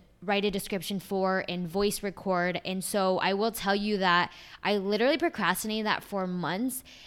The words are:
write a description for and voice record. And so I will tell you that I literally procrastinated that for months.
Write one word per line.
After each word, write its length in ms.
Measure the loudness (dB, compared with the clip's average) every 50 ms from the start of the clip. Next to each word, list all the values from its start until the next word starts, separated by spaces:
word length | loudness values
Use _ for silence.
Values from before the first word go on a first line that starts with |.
| -16 _ _ _ -4
write 220 | 0 0 2 2
a 60 | 0
description 500 | 0 -2 -4 -4 -4 -4 -4 -4 -4 -4
for 460 | -4 -2 -2 0 2 2 2 0 0 -2
and 180 | -4 -4 -4
voice 360 | -4 0 0 0 0 0 -2 -4
record. 580 | -8 -8 -6 -2 0 0 2 2 0 -2 -4 -4
And 220 | -4 -6 -4 -4
so 340 | -2 0 2 2 4 2 2
I 120 | 2 2 2
will 180 | 2 0 0
tell 240 | -2 -2 0 0 2
you 220 | 2 2 0 0
that 340 | 2 4 6 6 6 4 2 -2 -12 -20 -20 -18 -6 -2
I 140 | 0 0
literally 400 | 0 0 0 2 2 4 4 4
procrastinated 720 | 2 0 -2 0 0 0 2 2 0 -2 -4 -4 -2 0
that 180 | 0 0 -2 -2
for 220 | -6 -4 -4 -2
months. 580 | -2 -2 -2 -2 -2 -2 0 -2 -2 -4 -6 -10 -14 -20 -20 -20